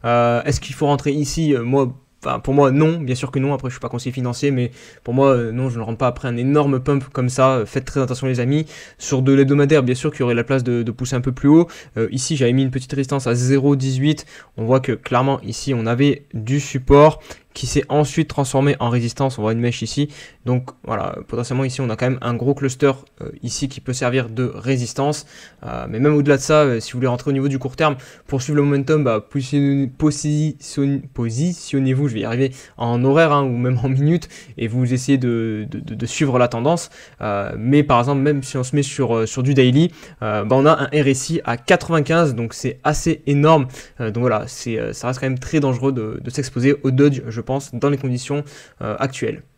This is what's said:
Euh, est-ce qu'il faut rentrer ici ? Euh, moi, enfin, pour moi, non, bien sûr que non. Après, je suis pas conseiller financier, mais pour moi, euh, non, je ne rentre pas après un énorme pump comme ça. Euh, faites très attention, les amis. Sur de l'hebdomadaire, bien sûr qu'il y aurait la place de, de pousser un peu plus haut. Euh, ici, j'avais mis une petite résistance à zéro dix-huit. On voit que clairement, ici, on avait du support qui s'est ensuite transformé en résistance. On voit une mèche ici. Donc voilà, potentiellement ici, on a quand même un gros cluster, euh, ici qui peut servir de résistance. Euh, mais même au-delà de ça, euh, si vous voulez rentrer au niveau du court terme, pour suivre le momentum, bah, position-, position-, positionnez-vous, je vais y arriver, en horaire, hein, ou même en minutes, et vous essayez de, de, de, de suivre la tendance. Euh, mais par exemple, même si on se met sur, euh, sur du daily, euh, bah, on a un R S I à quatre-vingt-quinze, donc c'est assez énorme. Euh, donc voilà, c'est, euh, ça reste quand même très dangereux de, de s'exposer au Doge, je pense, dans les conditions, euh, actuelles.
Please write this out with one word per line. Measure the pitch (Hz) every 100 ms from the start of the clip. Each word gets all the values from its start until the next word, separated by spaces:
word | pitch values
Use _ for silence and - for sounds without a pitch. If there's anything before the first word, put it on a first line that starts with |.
Euh, | 117 120 120 120
est-ce | 139 135
qu'il | -
faut | 131 143
rentrer | 143 147
ici ? | 143 139 - 156
Euh, | 135
moi, | 117 135 127 127 _ _
enfin, | - 127
pour | - 139
moi, | 139
non, | 135 156 165
bien | 135
sûr | 127 135
que | 135
non. | 135
Après, | 139 131
je | -
suis |
pas | 120
conseiller | 120 131
financier, | 127 123 120 143
mais | 131 120 - - -
pour | -
moi, | 123 139
euh, | 127 117
non, | 117 131
je | 117
ne |
rentre | 110 117
pas | 127
après | 123 131
un | 120
énorme | 127 147 143 131
pump | 127 139 131
comme | - 123
ça. | 127 131
Euh, | 131 107
faites | 135 131
très | 143
attention, | 127 127 131
les | 123
amis. | 123 147 156 - - _
Sur | - 135
de | 131
l'hebdomadaire, | 139 135 143 143 156
bien | 123
sûr | 127 151
qu'il | -
y |
aurait | 123
la | 117
place | 117 135
de, | 123 120
de | 117
pousser | 110 127 123
un |
peu | 127
plus | 127 143
haut. | 156 170 - - -
Euh, | 113
ici, | 131 131 156
j'avais | 123
mis | 127
une | 135
petite | 127 127
résistance | 143 135 139 127
à | 120
zéro | 127 139 139 139
dix-huit. | 135 131 143 151 - - - -
On | 113
voit | 131
que | 131
clairement, | 113 - 123 131 135
ici, | 95 - - 123
on | 113
avait | 120 143 131 _
du | 110 110 143
support | 143 135 127 143 156 151 - - _
qui | - 123
s'est | 147 -
ensuite | 147 147 - 151
transformé | - 135 135 143 135
en | 120
résistance. | 120 117 - 135 127
On |
voit | 107
une | 113
mèche | 120 120
ici. | 113 - 147 - - - 120
Donc | 127 127 -
voilà, | - 110 95 - -
potentiellement | 117 120 127
ici, | 135 131
on | 127
a | 113
quand | 127
même | 131
un | 120
gros | 120 120
cluster, | 139 139 131 143 135 - _
euh, | - -
ici | 120 - 139
qui | -
peut | -
servir | 127 123 131 113
de | 113 123
résistance. | - 107 131 120 - 139 151 - - - _ -
Euh, | 62 64
mais | 110
même | 143 151
au-delà | 143 139
de |
ça, | - 156
euh, | 147 117
si | -
vous | 123
voulez | 127
rentrer | 120 147
au |
niveau | 135 139
du | 135
court | 131 -
terme, | 156 135 - - -
pour | 135
suivre | 127 147
le |
momentum, | 143 143 135 156 131
bah, | 110
position-, | - 143 131 143 143 139 135 131
position-, | 151 147 151 151 156 143 - - 139 139 -
positionnez-vous, | - 117 113 170 175 - 139 131 131 143
je | 110
vais |
y | 107
arriver, | 117 135 131 - -
en | 120 120 131
horaire, | 147 165
hein, | 143 139
ou | 120
même | 123 127
en | 131
minutes, | 135 143 170 - - - -
et | 117
vous | 120 123
essayez | 127 127 139
de, | 123 117 113 107 104
de, | 104
de, | - 110
de | 117
suivre | - 147 123
la | 123
tendance. | 117 131 170 - - - _
Euh, | 107 101 101 -
mais | 113 143
par | 147 123
exemple, | 120 139
même | 139 147
si | 131 135
on | 127
se | 147
met |
sur, | 143 - 127 117
euh, | 110
sur | -
du | 127
daily, | 135 127 131 170 - - -
euh, | 107 104
bah, | 104 131
on | 143
a | 160
un | 135
R | 147 139
S | 131 -
I | 165 -
à | 120
quatre-vingt-quinze, | - 175 - 165 139 165 165 117
donc | 117
c'est | - 127 -
assez | - 151 170 156 -
énorme. | 143 151 160 127 - - -
Euh, | 113
donc | 110
voilà, | 123 107 101
c'est, | - - 113
euh, | 113
ça | 113 120
reste | 127
quand | 135
même | 127
très | - 160
dangereux | 139 123 135
de, | 131 110 -
de | -
s'exposer | 135 135 - 127 143
au | 135
Doge, | 131 143 131 117
je | 113 -
pense, | 135 143 120
dans | 143
les | 139
conditions, | 135 123 - 143 143 - - _
euh, | 107 110
actuelles. | 123 - 113 - -